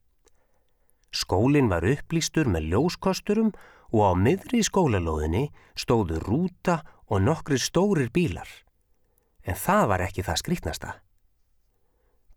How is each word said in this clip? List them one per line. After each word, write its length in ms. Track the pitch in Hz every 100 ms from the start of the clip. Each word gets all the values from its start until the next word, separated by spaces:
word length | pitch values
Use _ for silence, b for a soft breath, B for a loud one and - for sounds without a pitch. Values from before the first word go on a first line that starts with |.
| _ _ _ _ _ _ _ _ _ _ _
Skólinn 600 | - - 92 127 147 123
var 120 | 85
upplýstur 640 | 90 143 - 165 - - 135
með 220 | 85 78
ljóskösturum 800 | 92 175 - 190 180 - 214 220 B B B B
og 100 | 110 101
á 40 | 90
miðri 460 | 107 190 - 233
skólalóðinni 840 | 202 202 160 101 82 78 78 90 147 b b -
stóðu 460 | - 120 92 80
rúta 580 | 87 131 185 - - 165 b b -
og 120 | 98 104
nokkrir 340 | 160 - 135
stórir 520 | - 165 202 180 120
bílar. 340 | 175 160 82 - - _ _ _ _ _ _ _ _
En 140 | - 90
það 300 | - 208 147
var 120 | 92 90
ekki 180 | -
það 180 | 92 80
skrýtnasta. 480 | - 170 - - - - _ _ _ _ _ _ _ _ _ _ _ _ _